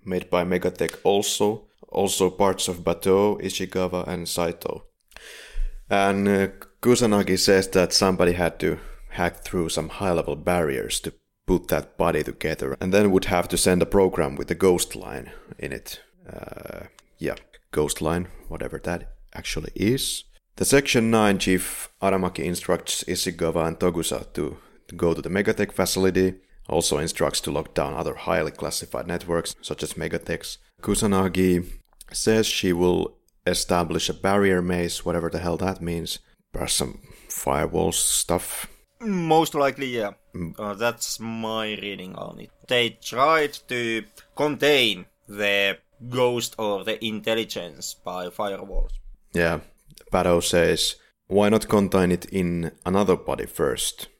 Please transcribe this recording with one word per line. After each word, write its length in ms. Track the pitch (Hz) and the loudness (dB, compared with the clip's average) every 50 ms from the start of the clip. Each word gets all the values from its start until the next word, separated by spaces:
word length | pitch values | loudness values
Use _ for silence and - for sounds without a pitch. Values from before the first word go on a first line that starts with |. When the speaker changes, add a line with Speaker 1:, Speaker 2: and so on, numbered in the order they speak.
| - | -8
Speaker 1:
made 240 | 92 92 90 - - | -4 -4 -4 -2 0
by 120 | 90 90 87 | 0 0 2
Megatech 520 | 90 92 90 - 92 - - 85 80 - - - | 2 0 0 0 -2 -2 -2 -4 -4 -4 0 2
also, 640 | 90 101 101 104 - - - 107 104 107 - - _ _ _ - - | 4 4 4 2 0 0 2 2 0 0 -2 -10 _ _ _ -16 -6
also 400 | - - 98 95 - - 95 90 | -2 0 0 0 2 2 2 2
parts 360 | 90 - 101 95 95 - - | 4 4 2 2 2 0 -2
of 120 | 92 90 85 | -4 -4 -2
Batou, 580 | 82 85 87 - - 98 92 98 104 104 98 - | -2 -2 -2 0 2 4 6 6 6 4 0 -2
Ishikawa, 680 | - 95 - - 92 90 - 92 92 87 90 90 - - | -4 -6 -4 -4 -6 -4 -2 -2 -2 0 -2 -4 -4 -4
and 200 | 90 87 85 - | -6 -6 -6 -4
Saito. 560 | - 87 85 85 85 - - - - - - - _ _ _ _ - - - - - - - - - - - - - - - - | -2 0 0 -2 -2 -4 -8 -8 -8 -8 -12 -18 _ _ _ _ -20 -20 -20 -20 -20 -20 -16 -8 -4 -2 -2 -2 -4 -10 -6 -2
And, 400 | 101 98 98 98 98 98 101 101 | 0 2 2 2 2 2 2 4
uh, 200 | 101 98 98 95 - - - - _ - | 4 4 2 0 -2 -10 -20 -20 _ 0
Kusanagi 560 | - 120 123 - 123 107 104 101 95 90 92 90 | 4 4 4 6 6 4 4 4 4 2 2 2
says 300 | - 101 98 92 92 - | 4 6 6 4 4 4
that 240 | - 95 87 87 | 4 4 4 4
somebody 400 | - - 104 95 92 90 90 87 | 4 4 4 4 4 4 4 2
had 260 | 85 90 87 82 - - | 4 2 0 0 0 0
to 180 | - 85 80 78 - - - - - - | -2 -2 -2 -2 -8 -16 -16 -16 -16 -10
hack 340 | - - 87 85 - - - | -4 -2 -2 -2 -2 -4 -12
through 240 | - - 92 82 85 | -4 -2 -2 -2 0
some 200 | - - 78 78 | -2 -4 -4 -6
high-level 460 | - - 101 95 87 82 78 - 73 | -6 -4 0 0 0 0 0 -2 -4
barriers 600 | 76 82 - 90 87 80 73 67 60 50 - - - | -4 -2 0 0 2 2 0 -2 -4 -4 -4 -6 -6
to 120 | - - - _ _ _ _ _ - | -6 -8 -10 _ _ _ _ _ -2
put 220 | - 90 82 - - | 0 0 0 2 0
that 280 | - 73 69 - _ | -2 -2 -2 -6 _
body 260 | - 87 85 78 78 73 | -2 0 2 2 0 -2
together, 520 | 64 - - - 80 78 - - 67 67 - | -4 -8 -6 -4 -4 -4 -2 -4 -6 -6 -4
and 120 | - 92 | -2 2
then 180 | 95 104 104 101 | 4 4 6 6
would 140 | 92 92 - | 4 4 2
have 200 | - 98 - - - | 4 0 0 0 0
to 80 | 90 | 0
send 240 | 82 - 95 90 87 | 2 4 4 4 4
a 40 | 85 | 2
program 480 | - - 101 95 92 - 87 78 69 71 | 2 4 4 4 4 4 0 -2 -2 -2
with 120 | 71 - - | -6 -6 -6
the 60 | 87 | -2
ghost 420 | 80 95 92 90 85 - - - | 2 4 4 4 4 0 -4 -8
line 340 | - 92 - - 62 - - - - - - - - | -12 -12 -10 -10 -12 -12 -14 -18 -20 -20 -20 -16 -12
in 140 | - 69 | -10 -10
it. 280 | 65 - - - - - - _ _ 185 180 - | -10 -10 -12 -14 -16 -16 -18 _ _ _ -20 -18
Uh, 580 | - - - - - - - - - - - - _ - _ _ _ - | -16 -16 -16 -16 -16 -16 -14 -14 -14 -14 -16 -18 _ -20 _ _ _ -6
yeah, 180 | 80 69 57 - - _ - - _ - | -6 -6 -6 -6 -12 _ -20 -20 _ -4
ghost 320 | - 76 76 71 - - | 0 0 0 0 0 -2
line, 240 | 80 78 85 90 87 87 - - - - | 0 0 0 0 -2 -6 -12 -16 -14 -12
whatever 300 | 82 - - 64 - - | -10 -8 -8 -8 -8 -8
that 300 | - 87 87 85 - - - - - - - | -6 -6 -6 -6 -6 -12 -16 -18 -20 -18 -16
actually 360 | - - - - - - - - | -12 -8 -6 -6 -6 -8 -8 -4
is. 480 | - 95 110 131 139 - - - - - _ _ _ _ _ - | 0 2 2 2 2 -2 -4 -6 -8 -10 _ _ _ _ _ -6
The 80 | - 92 | -2 0
Section 440 | - 135 143 139 - - 123 113 113 | 4 4 4 4 4 2 2 4 4
nine 280 | 113 110 107 101 98 90 | 4 6 6 4 4 2
chief 500 | - 95 92 90 - - - - - - _ - | 2 2 2 2 0 -4 -8 -10 -12 -14 _ -2
Aramaki 420 | 95 98 95 92 92 87 90 - 71 | 0 2 2 2 0 -2 -2 -2 -4
instructs 600 | 87 85 - - - 87 85 - - - - - | -4 -4 -4 0 0 0 0 0 -4 -6 -6 -4
Ishikawa 600 | - 90 - - - 82 85 87 80 80 85 80 80 | -4 -4 -2 -2 -4 -2 -2 -2 0 2 0 0 0
and 100 | 85 - | -2 0
Togusa 540 | 92 90 82 85 80 - - - - - - | 0 0 0 0 -2 -2 -4 -4 -6 -8 -6
to 220 | - 76 69 76 - - - _ _ _ - 87 | -6 -6 -6 -6 -12 -20 -20 _ _ _ -14 -4
go 180 | 85 87 85 82 | 0 2 2 2
to 80 | 76 | 0
the 80 | - 82 | -2 -2
Megatech 400 | 90 101 98 110 110 - 101 - | 0 0 2 2 2 0 -2 -2
facility, 600 | - - 92 87 - 95 95 92 87 92 92 92 92 - _ _ - - - - | 0 0 0 0 2 2 2 2 4 4 2 2 0 -4 _ _ -20 -18 -8 -2
also 300 | - 82 82 - 76 73 | 0 0 2 2 0 0
instructs 420 | 78 80 - - 78 71 - - | -2 -2 -2 -2 -2 0 0 -2
to 100 | - - | -4 -4
lock 220 | 71 76 78 - - | -4 -4 -6 -4 -4
down 200 | 80 73 69 73 | -2 -2 -2 -4
other 200 | 65 76 76 64 | -6 -6 -6 -6
highly 360 | - - - 85 85 78 73 | -6 -2 -2 0 0 0 -2
classified 560 | - - 82 73 - - - - - 62 64 | -6 -6 -8 -6 -6 -6 -8 -6 -8 -8 -6
networks, 480 | - 87 82 - 85 85 85 - - - - | -4 -6 -6 -2 -2 -2 -2 -2 -4 -10 -10
such 220 | - - 78 - 76 | -8 -10 -6 -6 -6
as 100 | - - | -8 -6
Megatech's. 640 | 82 80 85 87 85 - - 82 - - - - - _ _ _ - | -6 -6 -4 -4 -6 -4 -6 -6 -6 -6 -12 -14 -16 _ _ _ -8
Kusanagi 840 | - 107 101 - 113 104 98 95 95 92 87 92 92 92 87 87 87 - - - _ _ _ - - - | -2 0 0 2 2 2 2 2 2 2 2 2 4 4 4 2 0 -4 -12 -16 _ _ _ -20 -20 -10
says 340 | - - - 110 110 113 107 | -6 -2 2 4 4 4 4
she 260 | - - - - 92 | 2 0 0 0 0
will 440 | 87 85 90 90 87 87 85 - - _ _ _ _ _ - | 2 4 4 2 2 2 -2 -4 -8 _ _ _ _ _ -4
establish 600 | 90 90 - - - 92 87 85 82 82 80 - - | -2 -2 -2 0 0 2 0 2 0 -2 -2 -2 -4
a 60 | - | -4
barrier 460 | - - 95 98 101 98 98 92 90 | -2 0 2 2 4 4 4 4 2
maze, 440 | 87 90 90 87 87 85 - - - | 2 0 0 0 -2 -2 -4 -6 -4
whatever 260 | 90 85 85 82 82 | -2 -2 -2 -2 -2
the 80 | 87 82 | -4 -4
hell 180 | 90 87 82 - | -2 -2 -2 -2
that 220 | 92 95 92 90 | -2 -4 -4 -4
means. 380 | 82 85 85 85 80 - - - _ _ _ _ _ _ | -6 -6 -4 -4 -6 -6 -10 -12 _ _ _ _ _ _
Perhaps 200 | - - - - - | -8 -8 -4 -2 -2
some 240 | - 71 62 - - - - - - - - | -2 -2 -4 -8 -14 -20 -20 -20 -20 -16 -12
firewall 640 | - - - 67 69 73 80 78 82 85 85 85 | -10 -6 -2 0 0 0 0 0 0 0 0 0
stuff. 720 | 82 - - - - - - - 85 90 - - - - - - - _ _ _ _ - | 0 0 0 0 0 -2 -2 0 -2 -2 -2 -6 -10 -10 -12 -12 -16 _ _ _ _ -10
Speaker 2:
Most 540 | 233 214 196 180 165 160 156 160 160 147 - | -6 -4 -2 -2 2 4 4 4 4 2 2
likely, 320 | 147 139 139 123 135 135 | 0 0 0 0 -2 -6
yeah. 260 | 127 123 117 104 101 98 _ _ _ - | -4 -4 -4 -4 -4 -6 _ _ _ -10
Speaker 1:
Mm. 200 | 87 85 82 92 - | -8 -8 -8 -8 -8
Speaker 2:
Uh, 160 | 107 104 101 | -8 -8 -4
that's 460 | 98 117 120 117 - - - - - | -2 -2 -2 -2 -2 -8 -8 -8 -8
my 460 | 110 113 113 113 113 110 110 110 110 107 107 95 | -8 -10 -8 -6 -6 -4 -4 -4 -4 -4 -6 -6
reading 360 | 101 101 98 95 92 92 92 | -8 -10 -10 -10 -12 -12 -12
on 240 | - 101 - - - | -12 -12 -12 -12 -16
it. 100 | 110 - _ _ - | -20 -20 _ _ -4
They 240 | - 127 120 120 113 - _ | 0 2 2 2 2 -2 _
tried 520 | - - 110 120 135 156 160 160 147 143 - - _ - | -12 -6 0 2 4 4 6 4 2 0 -4 -10 _ -6
to 340 | 127 120 117 113 113 110 107 - _ - - _ - | -4 -2 -2 -2 -2 -4 -6 -8 _ -20 -20 _ -4
contain 720 | - 143 151 143 113 143 147 147 135 120 110 95 90 87 _ _ _ _ - | -2 -2 0 0 2 2 4 6 6 4 2 0 -2 -10 _ _ _ _ -14
the 500 | 101 101 104 101 101 101 98 98 95 - _ _ _ - 117 123 | -6 -2 0 2 2 2 2 0 0 -4 _ _ _ -16 -12 -4
ghost 480 | 123 127 123 123 123 120 113 - - - | 0 2 2 2 2 0 -4 -4 -6 -4
or 240 | 110 104 101 95 | -2 -2 -2 -2
the 200 | 92 110 107 - 113 | -2 -4 -6 -4 -4
intelligence 880 | 110 110 104 104 113 113 113 110 95 - 101 87 85 71 71 - - - | -6 -6 -4 -2 0 0 0 -2 -4 -6 -8 -10 -10 -12 -12 -14 -14 -14
by 320 | _ - 90 90 92 90 | _ -10 -10 -8 -8 -8
firewalls. 640 | 90 - - 104 101 98 95 95 101 92 90 - - - - - - - - _ _ | -8 -6 -4 -4 -4 -4 -6 -8 -4 0 0 0 0 -2 -10 -10 -14 -20 -20 _ _
Speaker 1:
Yeah. 280 | - 85 85 82 82 76 - - _ _ _ - - - - - | 0 2 2 2 2 -2 -6 -12 _ _ _ -20 -20 -20 -10 -2
Batou 300 | - 92 87 90 87 85 | 0 2 4 6 4 4
says, 540 | - - - 85 85 85 85 78 - - - _ _ _ _ _ _ | 4 2 4 4 4 4 4 2 0 -4 -4 _ _ _ _ _ _
"Why 240 | - 92 101 104 104 | 0 2 4 4 6
not 180 | 110 107 - - | 4 2 2 4
contain 420 | 110 104 98 90 98 95 90 90 | 4 4 4 4 4 4 4 4
it 120 | 90 87 - - | 2 0 -2 -4
in 400 | 95 95 90 87 85 85 85 78 - _ - | -2 -2 0 0 -2 -2 -4 -6 -8 _ -4
another 280 | 90 92 98 101 92 90 | 0 2 2 4 4 2
body 300 | - - - 69 - - | 2 2 -4 -4 -4 -6
first?" 600 | - - - 78 67 60 - - - - - - - _ | -8 -2 0 0 0 0 -2 -4 -6 -6 -8 -16 -18 _